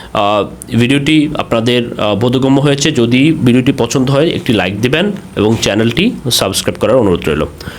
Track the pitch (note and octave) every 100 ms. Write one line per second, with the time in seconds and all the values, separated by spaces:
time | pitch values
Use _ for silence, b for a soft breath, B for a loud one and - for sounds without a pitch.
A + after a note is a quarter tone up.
0 | B A2 G2+ G#2 F#2+ - - A2+ A#2+ C#3
1 | C#3+ D#3 D3 - - A#2 A#2 B2 A#2 -
2 | G#2 G2+ B2 B2+ C3 C#3 D3 C#3 - B2
3 | A#2 B2+ D#3 - B2 B2 B2+ C3 A#2 C#3
4 | C3 C#3 E3+ - - G#2+ F#2 G2+ B2 D#3
5 | G3+ F#3+ - - G#2+ A2+ A#2 G2+ A2+ A#2
6 | A3 - B2 - G2+ - - - G#2 C3
7 | G2+ E2+ - D2+ C#2+ - B